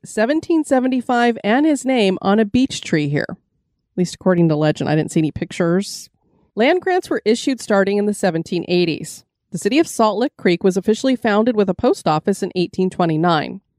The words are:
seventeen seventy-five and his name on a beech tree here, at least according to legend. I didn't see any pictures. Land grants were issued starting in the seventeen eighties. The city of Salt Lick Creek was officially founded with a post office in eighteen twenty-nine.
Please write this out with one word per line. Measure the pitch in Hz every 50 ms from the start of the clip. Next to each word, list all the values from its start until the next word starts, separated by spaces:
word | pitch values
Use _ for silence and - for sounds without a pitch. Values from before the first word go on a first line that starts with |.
| -
seventeen | - - - 214 226 294 320 - - 330 320 302
seventy-five | - 277 254 247 262 254 254 233 - 247 240 240 240 233 220 -
and | 202 220 269 294
his | 320 294 262 -
name | 254 262 247 208 190 190 -
on | - - 196 220
a | 220
beech | 208 - 247 185 - - -
tree | - - - 160 147 143
here, | 143 143 - -
at | - - _ _ _ _ _ _ _ _ _ _ _ -
least | 180 170 -
according | - - 185 185 175 170 165
to | 156
legend. | 147 156 151 151 - - -
I | 147
didn't | 156 151 -
see | - 170
any | 156 151
pictures. | - - - 165 - - 185 170 175 190 202 - - - - - _ _ _ _ _ _ _ _ _
Land | 196 220 277 349 370
grants | - 381 359 370 359 -
were | 320 - -
issued | 208 226 233 - 285 269 226
starting | - - 214 196 196 196 202 208
in | 202
the | 208 208
seventeen | - - 190 160 165 165 - - 170 - -
eighties. | 180 180 175 165 147 - - - - - - _ _ _ _ _
The | - 175
city | - 202 240 294
of | 339 -
Salt | - - 226 214 202 202
Lick | 240 294 - _
Creek | - 180 175 175 -
was | 196 180 190
officially | 180 - 220 - - 262 262
founded | 240 - 233 202 208 220 240 240
with | 208 202 190
a | 175
post | - - 247 392 - - 175
office | 156 151 - - 196 - -
in | 185 -
eighteen | 180 175 - - - 185 185
twenty-nine. | - - 180 165 156 156 165 180 175 147 - 127 - 196 - _ _